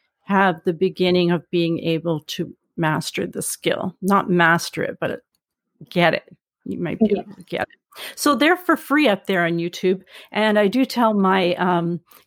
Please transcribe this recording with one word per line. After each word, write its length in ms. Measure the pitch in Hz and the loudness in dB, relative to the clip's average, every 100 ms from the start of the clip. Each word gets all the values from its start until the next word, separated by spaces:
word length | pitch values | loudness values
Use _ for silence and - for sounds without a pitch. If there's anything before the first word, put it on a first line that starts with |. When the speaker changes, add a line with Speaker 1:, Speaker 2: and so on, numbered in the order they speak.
| _ _ | _ _
Speaker 1:
have 400 | - 196 196 175 | -2 2 2 0
the 80 | - | -2
beginning 580 | 160 185 - 185 180 175 | 0 -2 0 2 4 2
of 180 | 175 - | 0 -2
being 280 | 175 165 165 | -2 0 -2
able 400 | 165 165 165 156 | -2 -2 -2 -4
to 340 | - - 170 - _ - | -6 -8 -8 -12 _ -4
master 500 | 160 156 - - 185 | 0 0 -4 -6 -6
the 160 | - | -6
skill. 520 | - - 160 - 190 - | -8 -6 -4 -4 -6 -6
Not 300 | 185 196 - | 0 0 2
master 520 | 175 165 170 - - | 2 2 2 -2 -6
it, 140 | - - | -8 -6
but 200 | 160 - _ _ _ _ _ _ - | -8 -8 _ _ _ _ _ _ -8
get 240 | 175 170 | 0 2
it. 100 | - - - _ _ | 0 -4 -20 _ _
You 140 | - 190 | -10 -8
might 200 | 180 196 | -6 0
be 100 | 220 | 0
Speaker 2:
Yeah. 100 | 196 | 0
Speaker 1:
able 120 | 208 | -4
to 80 | - | -16
get 200 | - - | -10 -6
it. 460 | - _ _ - - - | -6 _ _ -18 -16 -2
So 160 | 294 | 0
they're 220 | 262 294 359 | 4 4 2
for 200 | 359 311 | 0 -2
free 280 | - 285 285 | 0 0 2
up 180 | 190 - | 0 -2
there 180 | 185 | 0
on 140 | 170 170 | 0 -2
YouTube. 440 | 170 - 185 185 - - - | -4 -2 0 -2 -4 -20 -8
And 280 | 202 214 208 | -2 2 4
I 100 | 202 | 2
do 180 | 247 254 | 2 0
tell 260 | 233 226 | 2 2
my, 420 | 208 190 190 175 - | 2 2 2 0 0
um, 440 | 180 175 170 175 - - | 0 0 -2 -4 -8 -20